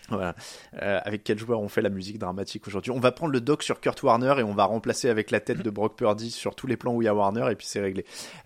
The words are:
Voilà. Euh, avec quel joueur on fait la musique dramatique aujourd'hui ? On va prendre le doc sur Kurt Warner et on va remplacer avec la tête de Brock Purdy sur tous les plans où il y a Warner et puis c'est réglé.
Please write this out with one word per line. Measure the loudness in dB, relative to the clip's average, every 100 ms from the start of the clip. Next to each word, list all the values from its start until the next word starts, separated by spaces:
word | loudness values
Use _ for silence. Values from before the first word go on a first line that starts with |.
| -6
Voilà. | -2 -2 -4 -14 -18 -18 -6
Euh, | -2 -2
avec | -2 -6
quel | -2 -2
joueur | 0 -2
on | 0
fait | 0
la | 0
musique | -2 -8 -8
dramatique | -6 -6 -8 -8 -6
aujourd'hui ? | -6 -4
On | 2
va | 2
prendre | 2 -2
le | 0
doc | 0 0
sur | 0 -2
Kurt | -2 0
Warner | 4 4 4 2
et |
on | 2
va | 2
remplacer | 2 2 -2 0 2
avec | 2 4
la | 4
tête | 4 -2
de | -2
Brock | 0 -2 2
Purdy | 2 2 -2
sur | -4 -6 -4
tous | -4
les | -2
plans | 0
où | 2
il |
y | 4
a |
Warner | 4 4 2 0
et |
puis | -2 -4
c'est | -2
réglé. | -2 -2 -8 -12 -16 -12